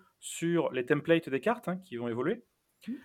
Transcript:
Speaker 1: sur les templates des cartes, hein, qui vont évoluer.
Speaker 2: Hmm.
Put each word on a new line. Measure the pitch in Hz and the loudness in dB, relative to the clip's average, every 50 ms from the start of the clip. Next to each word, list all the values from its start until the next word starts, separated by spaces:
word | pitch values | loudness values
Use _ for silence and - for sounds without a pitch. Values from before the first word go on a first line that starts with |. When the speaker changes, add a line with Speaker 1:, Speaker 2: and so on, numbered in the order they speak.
| - _ _ _ | -20 _ _ _
Speaker 1:
sur | - - - - 165 170 170 165 139 127 | -16 -14 -8 -4 -2 0 2 2 2 0
les | 127 131 123 | 0 0 2
templates | - 147 147 143 165 165 165 160 | 2 2 2 4 4 4 4 2
des | 139 135 135 | 0 -2 0
cartes, | - 214 240 233 - | 2 2 0 0 -2
hein, | 175 180 185 | -6 -6 -6
qui | - - 123 | -8 -10 -8
vont | 117 120 | -6 -4
évoluer. | 120 113 120 139 165 233 - - _ _ _ _ _ _ _ - | -2 -2 0 0 0 -2 -4 -6 _ _ _ _ _ _ _ -10
Speaker 2:
Hmm. | 214 254 - | -10 -10 -10